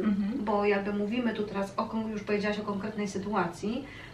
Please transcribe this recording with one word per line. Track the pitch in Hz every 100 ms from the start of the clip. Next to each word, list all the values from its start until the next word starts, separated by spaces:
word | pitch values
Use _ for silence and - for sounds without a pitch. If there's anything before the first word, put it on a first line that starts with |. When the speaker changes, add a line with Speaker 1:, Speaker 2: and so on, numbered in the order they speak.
Speaker 1:
Mhm. | 214 202 202 262
Speaker 2:
bo | 214 202
jakby | 208 196 196
mówimy | 202 208 240 233
tu | 214
teraz | 202 190 196 -
o |
kon-, | 226 220 220
już | 208
powiedziałaś | 202 202 208 208
o |
konkretnej | 208 196 214 208 202
sytuacji, | 190 202 190 170 - 202 262 277 - -